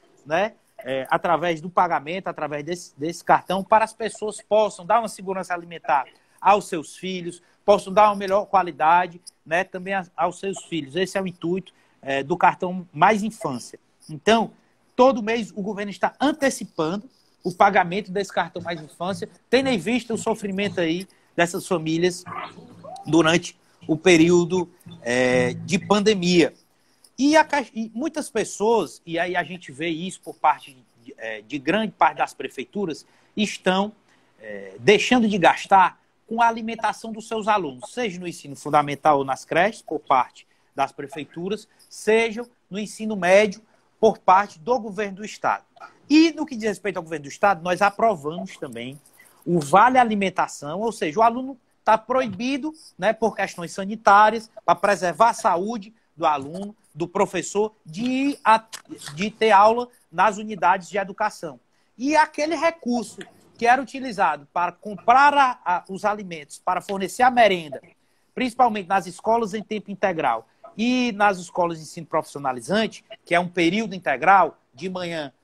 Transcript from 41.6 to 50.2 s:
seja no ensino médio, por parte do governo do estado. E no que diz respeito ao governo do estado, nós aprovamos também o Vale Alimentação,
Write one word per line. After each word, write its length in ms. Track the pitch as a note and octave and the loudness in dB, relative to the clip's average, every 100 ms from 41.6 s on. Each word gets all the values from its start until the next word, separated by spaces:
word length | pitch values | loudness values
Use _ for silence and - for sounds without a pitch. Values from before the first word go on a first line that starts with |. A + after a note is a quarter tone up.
| - _ _ | -10 _ _
seja 580 | - - A3 A3+ A3 A#3+ _ - | -6 0 2 2 -6 -12 _ -14
no 100 | F#3+ | -10
ensino 360 | G3+ - G#3+ G#3+ | -10 -8 -8 -2
médio, 460 | F3 G3 G#3+ - _ _ _ - | 4 6 4 -2 _ _ _ 0
por 180 | A3 - | 2 2
parte 400 | - F#3 G3+ D#3+ | 4 4 2 -6
do 220 | D#3 B3 | -4 -4
governo 380 | A3 F#3+ G3+ F#3+ | -4 -8 -8 -8
do 80 | G#3 | -14
estado. 380 | - C3 G2+ _ - - _ - | -6 -4 -4 _ -20 -20 _ 2
E 220 | D4+ E4 | 6 6
no 140 | D4+ D4+ | 2 -8
que 100 | A#3 | -6
diz 100 | G#3+ | -6
respeito 320 | F#3+ G#3 F#3 | -4 -6 -8
ao 60 | |
governo 200 | D#3+ D#3+ | -8 -10
do 60 | D3 | -10
estado, 320 | - G3+ F3+ | 0 0 2
nós 200 | F3 F3+ | -2 0
aprovamos 760 | G3+ - A3+ F3+ C#3+ F3 F#3+ - | 0 2 0 0 -6 -10 -12 -12
também 420 | D3+ A#2 B2 C#3+ _ _ _ _ - | -12 -10 -12 -14 _ _ _ _ -2
o 140 | F3 | -2
Vale 380 | C#3 F3+ A#3+ B3+ | 4 6 6 6
Alimentação, 840 | A#3+ G#3 | 2 2